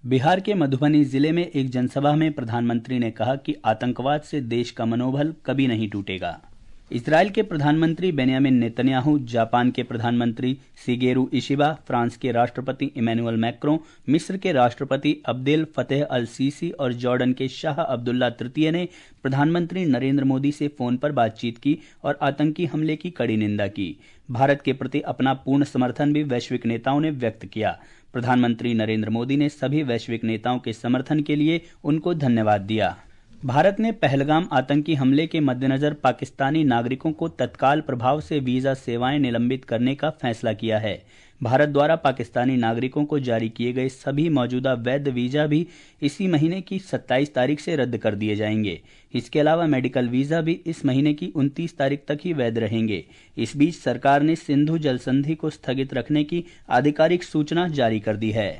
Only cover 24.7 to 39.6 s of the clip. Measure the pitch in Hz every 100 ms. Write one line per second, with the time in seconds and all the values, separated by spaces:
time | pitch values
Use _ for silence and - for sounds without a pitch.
24.7 | 131 127 143 - 120 131 131 - 139 143
25.7 | - 123 117 147 147 151 120 117 123 113
26.7 | 113 123 139 160 147 117 107 98 110 104
27.7 | 82 - - _ 127 120 123 123 117 120
28.7 | 113 110 110 107 110 123 139 147 - 131
29.7 | 151 143 117 - 113 113 113 120 127 120
30.7 | 110 120 127 127 151 147 151 151 165 -
31.7 | - - 156 160 170 139 117 107 104 98
32.7 | 110 95 - - - _ - 135 123 180
33.7 | 202 220 220 147 139 139 151 185 139 135
34.7 | 147 151 151 131 139 160 165 147 123 131
35.7 | 135 147 151 131 120 131 - 135 156 151
36.7 | 120 120 123 160 151 165 - 123 - 131
37.7 | 151 151 127 127 151 151 156 127 127 135
38.7 | 131 - 117 123 147 131 117 120 131